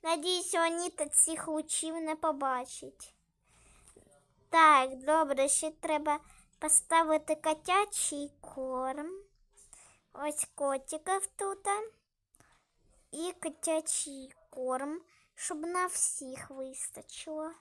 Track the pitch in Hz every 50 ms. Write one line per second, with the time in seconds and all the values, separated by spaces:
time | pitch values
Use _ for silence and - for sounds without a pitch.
0 | - 320 339 320 294 359 370 359 339 - - 339 330 330 330 339 349 359 - -
1 | 302 294 - - - - 320 311 - 320 311 311 311 311 - - - 320 320 330
2 | 320 311 311 311 330 320 302 277 277 269 262 254 254 254 - - - - - _
3 | - - _ _ _ _ _ _ _ _ _ _ _ _ _ - _ - - -
4 | - _ _ _ _ _ _ _ _ _ - 330 320 311 302 269 262 262 262 254
5 | 262 285 302 320 320 277 277 269 269 285 285 - - 311 311 _ - 330 311 302
6 | 302 311 294 302 - - - - - _ _ _ - 311 - - - - 330 330
7 | 330 311 311 311 311 - 311 311 - 311 311 311 - - 359 392 415 403 - -
8 | - - 302 285 285 285 _ _ - - - 277 262 262 254 254 262 262 269 294
9 | 302 330 381 392 403 _ _ _ _ _ _ - - _ - - - - _ _
10 | _ _ _ - 277 302 294 - - - _ - 285 277 269 269 269 - 320 311
11 | 311 381 381 392 381 - _ - 403 392 392 392 - 403 403 427 427 453 _ _
12 | _ _ _ _ _ _ _ - - _ _ _ _ _ _ _ _ _ _ _
13 | _ _ - 285 330 359 359 - - 330 302 _ - 339 320 320 311 320 - -
14 | - 302 277 269 262 269 - _ _ _ - 262 254 254 254 254 269 285 311 349
15 | - _ _ _ _ _ _ - - - 359 302 311 339 349 359 370 370 - -
16 | - - - - 285 262 262 - - - 269 269 262 262 262 - - - - -
17 | - - - - - 330 311 311 311 320 330 -